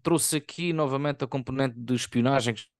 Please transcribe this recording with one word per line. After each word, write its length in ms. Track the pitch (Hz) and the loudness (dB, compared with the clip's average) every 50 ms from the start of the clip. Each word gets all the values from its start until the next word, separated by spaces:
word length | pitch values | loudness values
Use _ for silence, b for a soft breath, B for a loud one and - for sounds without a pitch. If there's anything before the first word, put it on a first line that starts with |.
| - | 0
trouxe 340 | 165 170 151 - - 160 | 2 2 2 2 2 0
aqui 360 | 151 147 - - - 175 175 165 | -2 -2 -6 -8 -6 -4 -2 0
novamente 520 | 156 151 131 135 139 147 147 139 - 143 | 0 0 0 0 0 0 -2 -2 -2 -4
a 20 | |
componente 480 | 127 - 135 120 - 131 135 135 131 117 120 | -4 -4 -4 -6 -4 -2 0 0 0 -2 -4
de 160 | 120 117 127 | -4 -2 -2
espionagem 600 | 120 - - - 123 117 131 139 135 113 120 110 | 0 -2 0 0 2 4 4 4 4 2 0 -2
que 120 | - - - _ | -4 -6 -18 _